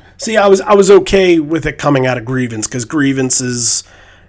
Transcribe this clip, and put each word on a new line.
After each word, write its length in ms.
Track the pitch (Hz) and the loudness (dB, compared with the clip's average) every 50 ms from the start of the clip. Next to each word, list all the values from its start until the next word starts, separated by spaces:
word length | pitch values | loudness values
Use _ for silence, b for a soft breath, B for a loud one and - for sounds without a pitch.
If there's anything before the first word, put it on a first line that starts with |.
| b b b b | b b b b
See, 180 | - 220 220 214 | -8 -2 0 2
I 100 | 202 202 | 4 4
was, 140 | 196 190 | 2 2
I 120 | - - 208 | 2 2 2
was 160 | 202 196 180 | 4 6 6
okay 500 | 202 190 - - - 196 190 180 175 165 | 6 4 4 4 0 2 2 2 2 2
with 260 | 151 143 165 160 143 | 0 -2 -4 -4 -4
it 120 | 156 143 - | -6 -8 -4
coming 300 | - 151 143 135 127 127 | -2 0 0 2 0 0
out 100 | 127 123 | -2 -4
of 80 | 113 | -4
Grievance, 400 | 120 131 127 127 120 113 107 107 | -6 -6 -4 -4 -6 -6 -8 -8
'cause 200 | - - 127 117 | -6 -6 -8 -8
Grievance 540 | 117 - 156 139 139 135 135 131 127 127 - | -6 -4 -2 -2 -2 -2 -2 -2 -2 -2 -4
is 440 | 127 123 123 120 117 110 - - b b b b b b b b b | -4 -4 -4 -4 -2 -2 -2 -4 b b b b b b b b b